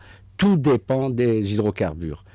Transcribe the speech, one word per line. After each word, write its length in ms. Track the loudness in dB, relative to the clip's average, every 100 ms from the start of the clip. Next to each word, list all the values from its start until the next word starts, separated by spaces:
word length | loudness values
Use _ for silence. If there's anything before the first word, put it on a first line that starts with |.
| -16 -20 -18 -2
tout 220 | 2 2
dépend 520 | 2 2 0 -2 -2
des 440 | 0 0 0 0
hydrocarbures. 720 | 0 -2 -2 -4 -6 -10 -10 -16